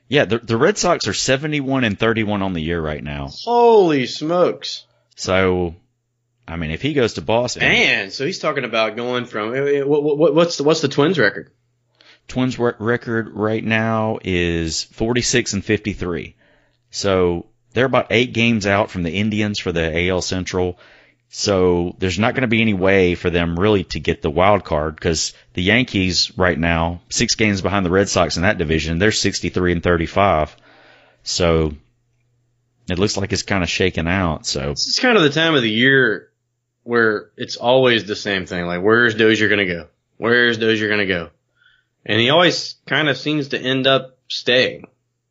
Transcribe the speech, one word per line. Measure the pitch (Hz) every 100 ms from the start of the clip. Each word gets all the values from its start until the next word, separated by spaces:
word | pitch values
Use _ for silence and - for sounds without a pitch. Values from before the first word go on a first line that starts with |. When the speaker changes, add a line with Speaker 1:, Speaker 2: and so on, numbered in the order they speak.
| -
Speaker 1:
yeah, | 135
the, | 92 117
the | - 113
Red | 160 208
Sox | 180 151 110
are |
seventy-one | - - 135 156 151 131 135
and | 117 98
thirty-one | 113 113 104 104
on | 95
the | 85
year | 78 85
right | 78 76
now. | 69 71 69 -
Speaker 2:
Holy | 226 240 240 220 175 143 117
smokes. | - 151 180 156 - - - - _ _ -
Speaker 1:
So, | - 92 92 90 87 82 _ _ _ _ _ _ -
I | 85
mean, | 78
if | 80
he | 139
goes | 143 113 -
to |
Boston. | 80 113 123 -
Speaker 2:
Man, | 131 220 165 117 98
so | - 139
he's | 190
talking | 160 143
about | 120 113 110 107
going | 120 123 117
from, | 113 107
eh, | 131 143 143
eh, |
what, | 139 147
what, | 147 147 160
what's | 151 170 -
the, |
what's | 143 160
the | 139
Twins | - 147 175
record? | 101 - - _ _ _ _ _ _ _ -
Speaker 1:
Twins | 123 127 117
re-, | 120 -
record | 107 120 123 113 107 101
right | 107 113
now | 107 110 113 110 110 -
is | - 90 87 85 82 80
forty-six | - - 113 123 - 131 113
and | 98 -
fifty-three. | 104 107 92 90 82 - - _ _ _ _ _
So | - 98 92 90 85 - _ _
they're | - 131
about | 123 -
eight | 107 123
games | 110 117 113 98
out | 98 104
from | 92
the | 85
Indians | 90 107 104 107 104
for | 95
the | 85
A | 82 80 90
L | 90
Central. | - 92 90 92 90 - - - _ _ _ -
So | - 95 90 87 87 -
there's | 92 87
not | 117 123
gonna | 123
be | 113
any | 113 98
way | 95 98 90 85
for | 92
them | 85 85 85
really | 104 101 87
to | 85
get | 76 80
the | 85
wild | 73 98 101
card, | - 76 78 78
'cause | 90 80 - - _
the | -
Yankees | 90 113 123 101 92 85 - -
right | 90 78
now, | 85 82 85 87 -
six | - 120
games | - 107 98
behind | 90 101 87
the |
Red | 95 101
Sox | 95 80 82
in |
that | 92 98
division, | 76 80 78 82
they're | 110
sixty-three | - 101 - 87 92 90
and | 85
thirty-five. | 90 85 80 98 98 80 76 - _ _ - - _ _
So | - - 85 80 78 71 _ _ _ _ _ _ _ _ _ _ -
it | 87
looks | 107 -
like | 98
it's | 92
kinda | - 98 85
shaking | - 92 87 82
out. | 95 87 76 -
So | - 71
Speaker 2:
This | 69 -
is | -
kind | 254 220
of |
the | 151
time | 147 165 147
of |
the | 113
year | 110 131 135 120 98 - _ _ _ _ _
where | 117 120 113 104 - -
it's | 117 -
always | 120 131 127 113 95
the | 104
same | 107 98 85
thing. | 90 87
Like, | 87
where's | 101 113 120 107
Dozier | 110 110 107
gonna | 101 95
go? | 85 78 _ _ -
Where's | 113 120 120 113
Dozier | 113 110 107
gonna | 107 98
go? | 87 82 _ _ _ _ _ _ _ -
And | 107
he | 120
always | 160 175 135 - - -
kinda | 139 151 135
seems | 151 151 135
to | 120
end | 123 131 131
up | 135 - _ -
staying. | - - 127 107 73 - _ _ _ _